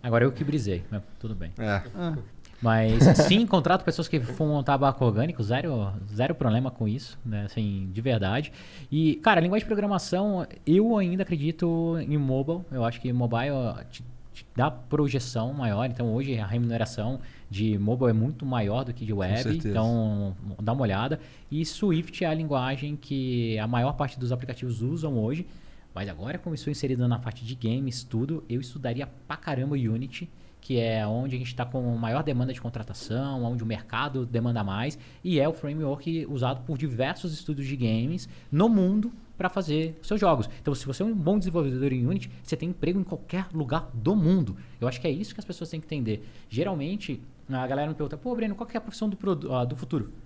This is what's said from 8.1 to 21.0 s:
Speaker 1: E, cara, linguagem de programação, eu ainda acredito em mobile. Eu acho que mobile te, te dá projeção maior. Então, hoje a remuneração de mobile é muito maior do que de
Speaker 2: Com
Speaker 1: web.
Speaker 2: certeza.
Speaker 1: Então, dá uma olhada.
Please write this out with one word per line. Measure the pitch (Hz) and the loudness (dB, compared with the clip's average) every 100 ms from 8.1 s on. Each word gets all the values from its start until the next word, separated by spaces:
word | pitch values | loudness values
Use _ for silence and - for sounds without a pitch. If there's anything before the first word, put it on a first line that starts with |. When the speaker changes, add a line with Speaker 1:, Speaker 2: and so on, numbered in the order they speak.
| 113 95 117 151 - - - 139 | 2 2 0 -2 -10 -16 -16 -2
Speaker 1:
E, | 151 160 - | 2 4 4
cara, | 220 185 | 6 6
linguagem | 175 208 | 6 0
de | - | 0
programação, | 208 202 196 - 180 208 185 156 - | 0 2 0 0 0 2 0 -4 -6
eu | - 175 220 220 | 6 6 8 4
ainda | 180 185 | 2 0
acredito | 190 170 151 160 175 165 165 165 | 0 0 0 0 0 2 2 0
em | - 147 | 0 2
mobile. | 135 131 139 170 180 | 2 2 0 -2 -4
Eu | 131 | 0
acho | 113 117 | 0 0
que | 127 | -2
mobile | 123 120 117 135 135 120 - - | 2 2 2 0 0 -2 -4 -10
te, | - - - - | -14 -14 -14 -16
te | - - | -18 -8
dá | - 123 | 0 2
projeção | 123 - 151 143 131 - 117 117 | 0 -2 2 2 2 -2 -2 -2
maior. | 143 120 101 127 | 0 0 2 0
Então, | 120 120 | 0 0
hoje | 113 139 117 | 0 0 -2
a | 101 | 0
remuneração | 117 120 113 110 - 110 135 - - - | 0 0 0 0 -2 -2 -4 -8 -14 -10
de | 98 110 104 | 0 2 2
mobile | 104 123 127 | 2 4 4
é | |
muito | 110 120 156 139 | 4 2 0 -2
maior | 123 101 113 | 0 0 0
do | 123 | -2
que | 117 | -6
de | 110 | -4
Speaker 2:
Com | 101 | 0
Speaker 1:
web. | 92 107 | 2 2
Speaker 2:
certeza. | 120 101 104 | 2 0 0
Speaker 1:
Então, | 104 113 117 110 104 101 92 101 - | 2 2 2 2 0 -2 -4 -8 -4
dá | 110 | -2
uma | 127 | 0
olhada. | 113 95 | 2 2